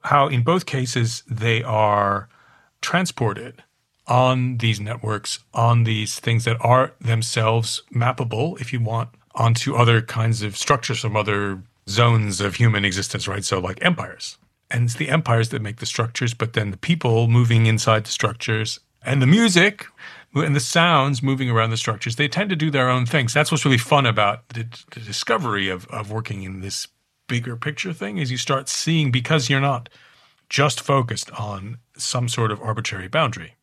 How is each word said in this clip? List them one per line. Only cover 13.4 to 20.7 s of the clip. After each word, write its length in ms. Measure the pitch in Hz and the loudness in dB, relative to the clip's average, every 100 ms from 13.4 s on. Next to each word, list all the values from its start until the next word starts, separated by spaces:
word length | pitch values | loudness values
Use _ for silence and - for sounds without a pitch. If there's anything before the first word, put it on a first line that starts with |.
So, 160 | 95 95 | -4 -4
like, 240 | 90 95 | -4 -2
empires. 540 | 180 170 - - - - _ _ _ | -2 -2 -6 -12 -16 -16 _ _ _
And 140 | 120 | -2
it's 120 | 120 117 | -2 -2
the 140 | 151 | -2
empires 400 | 160 156 117 113 | -2 2 0 0
that 120 | 131 | -4
make 160 | 107 110 | -8 -8
the 100 | 113 | -8
structures, 480 | - 117 - 123 117 | -4 -4 -2 -4 -4
but 180 | 117 | -4
then 160 | - 101 | -2 -4
the 80 | 92 | -8
people 500 | - 170 123 113 117 | -2 0 2 2 4
moving 380 | 120 120 117 110 | 4 4 4 4
inside 380 | 110 - 110 107 | 2 4 2 2
the 60 | |
structures 680 | - 113 117 - 110 110 - _ _ | -2 -2 -2 -4 -4 -4 -8 _ _
and 180 | - 135 | -2 2
the 60 | 127 | 6
music 600 | 196 233 175 196 202 - _ - - - | 6 6 6 4 0 -18 _ -20 -20 -6
and 220 | 139 160 143 | -2 0 0
the 60 | |
sounds 640 | - | 0